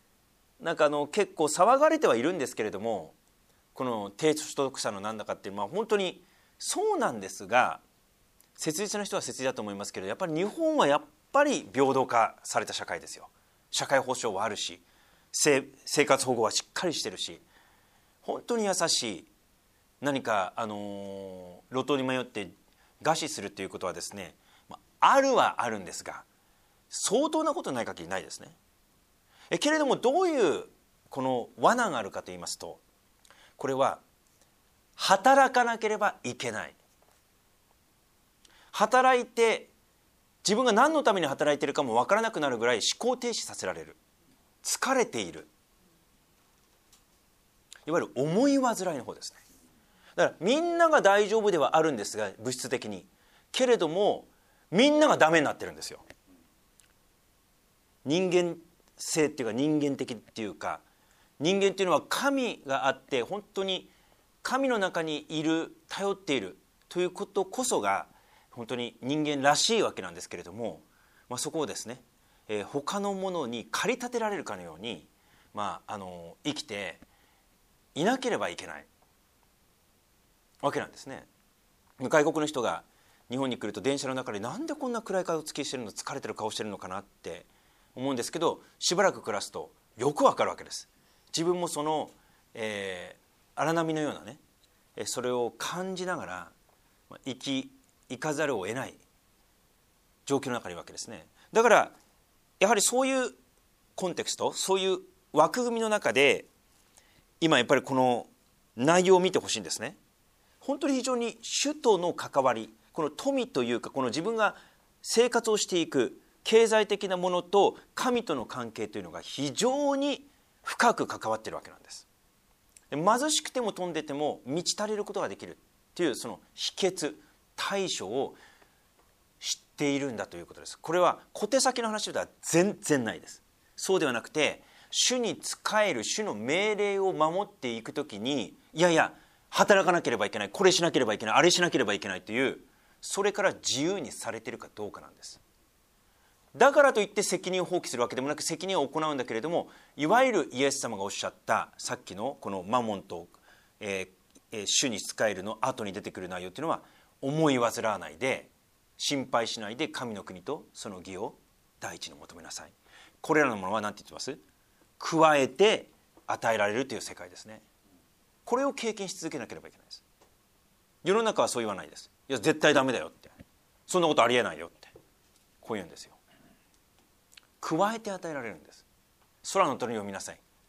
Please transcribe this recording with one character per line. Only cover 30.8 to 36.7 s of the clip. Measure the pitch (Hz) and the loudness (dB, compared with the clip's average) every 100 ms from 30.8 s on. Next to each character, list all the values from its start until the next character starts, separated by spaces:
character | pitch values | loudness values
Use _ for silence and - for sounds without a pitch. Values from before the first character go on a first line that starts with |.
| _ _ _ | _ _ _
こ | 139 | -6
の | 131 123 110 - | -2 -2 -6 0
罠 | 151 240 220 | 2 2 0
が | 131 | -2
あ | |
る | 98 | -6
か | 95 | -8
と | 95 | -12
言 | 90 | -12
い | |
ま | 82 | -10
す | - | -10
と、 | 85 82 _ _ _ _ _ - - - | -12 -16 _ _ _ _ _ -20 -20 -8
こ | 135 | -2
れ | |
は | 131 127 82 _ _ _ _ _ _ _ _ _ - | 2 2 0 _ _ _ _ _ _ _ _ _ -4
働 | - 190 247 277 262 | 2 6 8 8 6
か | 254 | 4
な | 233 226 | 2 0
け | 220 | -2
れ | 214 | 0
ば | 196 - | -2 -2
い | 123 123 | -8 -6
け | 120 | -6
な | 110 | -6
い。 | 78 | -8